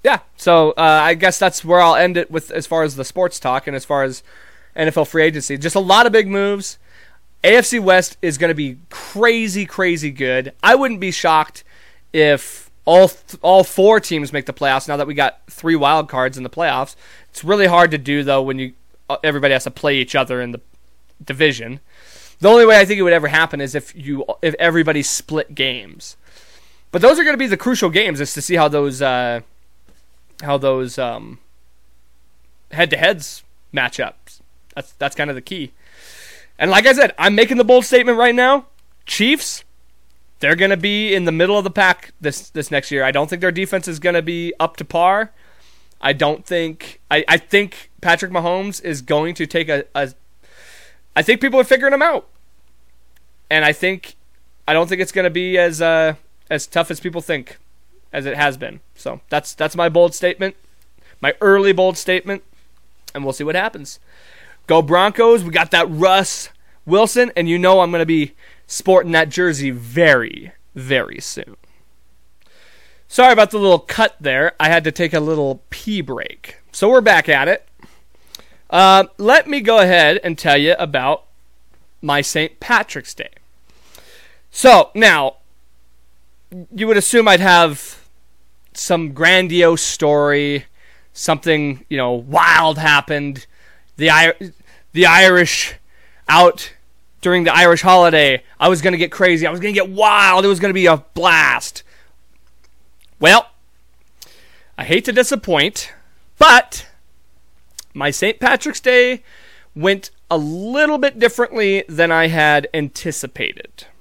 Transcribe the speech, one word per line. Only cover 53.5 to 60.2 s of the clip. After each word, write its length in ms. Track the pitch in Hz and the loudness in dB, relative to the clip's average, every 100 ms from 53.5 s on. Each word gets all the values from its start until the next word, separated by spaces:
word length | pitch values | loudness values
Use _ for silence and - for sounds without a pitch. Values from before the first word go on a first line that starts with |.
| 156 151 | 0 0
I 80 | |
think, 420 | 156 180 190 - - - - - - - | -2 -6 -6 -14 -20 -20 -20 -20 -14 -2
I 60 | |
don't 160 | 160 170 | -2 -2
think 140 | 185 | -4
it's 100 | 180 | -4
gonna 180 | 196 180 | -2 -2
be 280 | 170 185 180 | -4 -2 0
as, 240 | 175 160 | 0 -2
uh, 340 | 165 160 160 156 - - - | -2 0 -2 -4 -18 -20 -10
as 160 | 151 - | -10 -4
tough 240 | 170 165 | -6 -4
as 100 | 170 | -8
people 180 | 180 165 | -10 -12
think, 380 | - 151 127 - - - - - - | -8 -10 -10 -20 -20 -20 -20 -20 -14
as 140 | 143 135 | -10 -8
it 100 | 139 | -2
has 220 | 147 135 | -4 -4
been. 220 | 127 - - - | -16 -18 -20 -16
So 260 | 131 127 - | -14 -14 -6
that's, 240 | 247 - | -6 -6
that's 240 | - 156 170 | -8 -8 -4
my 100 | 170 | 0
bold 260 | 165 175 | 2 2
statement, 420 | - | 0